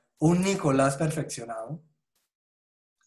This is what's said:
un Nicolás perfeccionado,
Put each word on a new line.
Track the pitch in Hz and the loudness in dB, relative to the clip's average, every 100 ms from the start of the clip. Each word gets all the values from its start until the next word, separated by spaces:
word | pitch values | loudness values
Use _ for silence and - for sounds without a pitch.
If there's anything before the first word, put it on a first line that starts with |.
| _ _ | _ _
un | 156 180 | 2 4
Nicolás | 190 196 151 135 135 139 | 2 0 2 2 2 2
perfeccionado, | 156 151 - - 117 113 113 160 - _ _ _ _ _ _ _ _ _ _ _ | -2 -4 -8 -10 -10 -10 -10 -14 -16 _ _ _ _ _ _ _ _ _ _ _